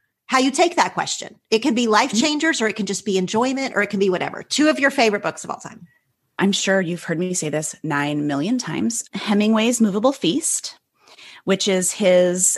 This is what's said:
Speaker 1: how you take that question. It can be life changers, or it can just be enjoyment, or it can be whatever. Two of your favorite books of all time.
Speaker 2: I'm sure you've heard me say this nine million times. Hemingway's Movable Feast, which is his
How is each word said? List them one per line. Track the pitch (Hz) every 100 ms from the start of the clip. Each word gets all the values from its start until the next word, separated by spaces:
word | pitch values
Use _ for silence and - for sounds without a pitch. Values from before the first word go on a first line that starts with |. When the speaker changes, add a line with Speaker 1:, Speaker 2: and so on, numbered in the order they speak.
| _ _ -
Speaker 1:
how | 254
you | 262
take | 269 349 349
that | 185
question. | 175 151 - - - _
It | 220
can | 254 233
be | 233
life | 214 254
changers, | 208 302 302 320 302
or | 220
it | 196
can | 196
just | 196 220
be | 190
enjoyment, | 185 220 254 269 262 -
or |
it | 208
can | 196
be | 196
whatever. | 180 139 -
Two | - - 302
of | 269
your | 269
favorite | 277 226 202
books | 165 -
of | -
all | -
time. | - - 170 _ _ _ _ -
Speaker 2:
I'm | 196
sure | 196 196 190
you've | 170 175
heard | - 165
me | 185 180
say | 156
this | 151 156 -
nine | 156 143 147 147 147
million | 139 180 247
times. | 160 - 226 233 -
Hemingway's | 196 208 208 214 220 226 240
Movable | 214 202 254
Feast, | 269 - 269 - - - - _ _ _ - - -
which | - 190 208
is | 185 180
his | - 196 180 180 180 -